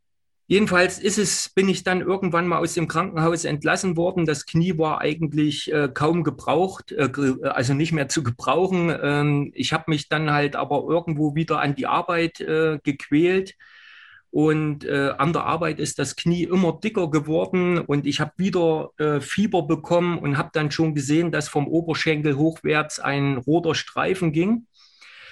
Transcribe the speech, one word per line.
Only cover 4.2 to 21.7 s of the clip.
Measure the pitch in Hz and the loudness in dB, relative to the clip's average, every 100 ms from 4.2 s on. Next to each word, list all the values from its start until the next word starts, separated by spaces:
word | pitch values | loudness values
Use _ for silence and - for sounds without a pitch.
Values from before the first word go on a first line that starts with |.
| 156 | 0
Das | 147 - | -2 0
Knie | 165 180 160 | 0 2 2
war | 156 - | 0 0
eigentlich, | - 165 156 151 151 147 - | -2 -2 -2 0 0 0 -2
äh, | 151 139 | 0 0
kaum | 123 151 175 | 0 2 2
gebraucht, | 156 120 - 151 190 - - | 0 -2 0 0 0 -4 -8
äh, | - 135 | -2 -2
ge-, | 135 139 131 | 0 0 0
also | 135 135 123 | -2 0 0
nicht | 139 160 | 2 2
mehr | 160 123 | 0 0
zu | 165 | -2
gebrauchen. | 117 - - 151 185 185 170 135 | -2 -2 0 2 2 2 0 0
Ähm, | 143 147 147 143 143 - | 0 2 2 2 -2 -4
ich | 127 | -2
hab | 160 160 | -2 -2
mich | 151 - | -4 -2
dann | 156 156 | -2 0
halt | 147 143 | 0 0
aber | - - 143 - | -2 -2 -2 0
irgendwo | 170 170 147 151 | -2 0 0 0
wieder | 147 160 156 | 0 0 0
an | 143 | 0
die | 139 - | -2 -2
Arbeit, | 147 180 170 165 - | -2 0 -2 -2 -4
äh, | - 156 160 151 | -4 0 0 0
gequält. | 151 143 - 147 175 190 190 - - - - - - - _ | -4 -4 0 2 4 2 -2 -10 -20 -20 -20 -20 -20 -20 _
Und, | 147 156 156 151 147 | 2 2 2 0 -4
äh, | - 143 139 131 | -4 -2 0 0
an | 143 | 0
der | 151 - | 0 -2
Arbeit | 160 160 156 | -2 -2 -2
ist | 151 - | -4 -4
das | 135 | -6
Knie | - 170 175 | -2 -2 0
immer | 170 180 170 156 | 0 2 2 0
dicker | 214 208 165 | -4 -2 0
geworden | 151 147 160 185 185 180 170 | 0 0 -2 0 0 2 0
und | 156 143 139 | 0 -2 0
ich | 143 | -2
hab | 151 - | -4 -2
wieder, | 196 185 165 156 143 - | 0 2 2 0 -4 -2
äh, | 151 143 | 0 0
Fieber | - - 202 180 | -2 -2 0 0
bekommen | 147 156 - 175 175 165 | 0 -2 0 2 2 0
und | 143 143 | -2 -2
hab | 165 | -2
dann | 160 151 | -2 -2
schon | - 160 | 0 0
gesehen, | 151 131 156 175 | 0 2 2 2
dass | 151 143 | -2 -2
vom | 151 | -2
Oberschenkel | 135 | 0